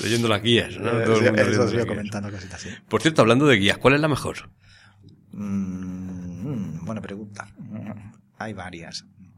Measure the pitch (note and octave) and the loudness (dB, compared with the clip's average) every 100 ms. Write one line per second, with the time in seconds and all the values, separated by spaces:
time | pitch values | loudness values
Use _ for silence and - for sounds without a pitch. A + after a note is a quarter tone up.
0 | G2+ A#2 A#2 G#2 G#2 A#2 F2 F#2 G#2+ A2+ | -2 0 2 2 4 4 2 -4 -2 0
1 | A2+ A2 A#2+ G#2+ G2+ G#2 A#2 A#2 A2+ G#2+ | 2 4 4 4 2 4 2 0 -2 -4
2 | G#2 G#2 G#2 G2+ F#2 - F3 - _ G#2+ | -6 -8 -8 -10 -12 -14 -14 -14 _ 0
3 | - D#3+ A2+ A#2+ D3 A2+ G2 - B2+ C#3 | 2 4 6 6 6 6 4 4 4 4
4 | D#3 C#3 F2 D#2 - _ _ - - _ | 2 0 -4 -8 -14 _ _ -20 -20 _
5 | - - _ - G2+ G2 F#2 F#2 F#2 F#2 | -20 -20 _ -12 -4 -2 -2 -6 -8 -8
6 | F#2 F#2 F2+ F2 B2 C3 F2 D#2 E2+ A2 | -10 -10 -10 -8 -8 -6 -6 -8 -8 -8
7 | F#2+ G2+ G#2 - - - A2 G#2+ G2+ G2+ | -8 -12 -12 -14 -16 -14 -14 -12 -10 -12
8 | G#2 - _ _ A2 G2 F2+ F2 D#2+ - | -14 -20 _ _ -10 -10 -12 -12 -14 -14
9 | - _ F#2 | -16 _ -20